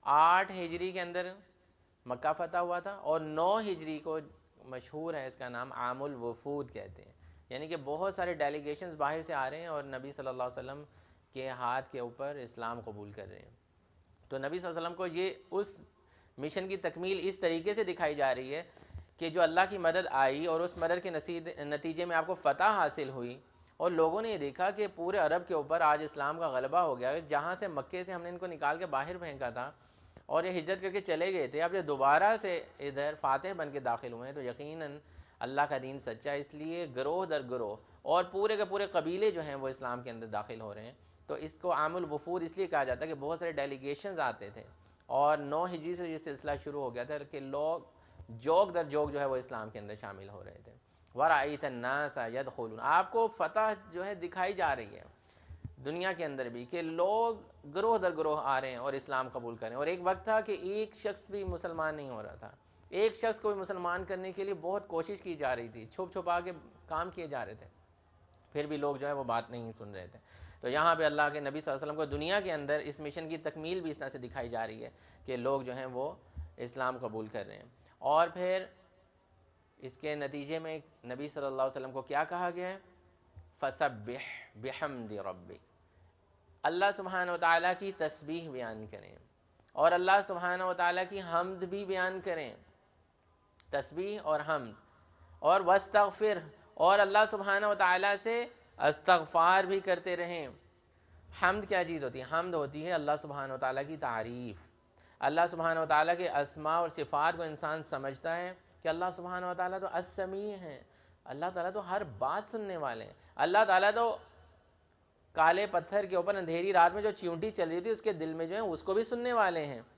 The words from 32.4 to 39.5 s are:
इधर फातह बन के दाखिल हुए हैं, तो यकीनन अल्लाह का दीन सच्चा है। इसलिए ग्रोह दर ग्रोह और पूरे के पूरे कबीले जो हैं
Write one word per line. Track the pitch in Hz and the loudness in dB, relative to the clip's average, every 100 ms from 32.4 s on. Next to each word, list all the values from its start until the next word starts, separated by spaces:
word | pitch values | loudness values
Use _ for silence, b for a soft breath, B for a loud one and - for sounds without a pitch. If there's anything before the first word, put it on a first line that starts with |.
| 202 175 - - | 0 -4 -6 -8
इधर | 139 135 143 151 | -6 -2 -2 0
फातह | 143 135 185 | 2 2 0
बन | 185 151 | -4 -4
के | 143 | -4
दाखिल | 127 117 123 | -2 -2 -4
हुए | 117 127 | -10 -10
हैं, | |
तो | 143 | -6
यकीनन | 127 123 147 160 151 147 b b b b | -6 -6 -10 -8 -10 -10 b b b b
अल्लाह | 123 135 147 | -4 0 0
का | 139 | 0
दीन | 131 139 | -4 -8
सच्चा | 127 113 147 | -8 -6 -4
है। | 143 | -6
इसलिए | 143 151 156 170 165 | -6 -10 -6 -6 -6
ग्रोह | 131 139 175 185 | -2 -2 0 0
दर | 151 | -2
ग्रोह | 127 123 107 107 b b - | -2 -4 -4 -6 b b 2
और | 165 180 | 2 2
पूरे | 190 208 214 | 0 2 2
के | 196 | 0
पूरे | 196 202 | 0 0
कबीले | 185 156 185 214 | 0 0 2 2
जो | 175 | 0
हैं | 151 | -4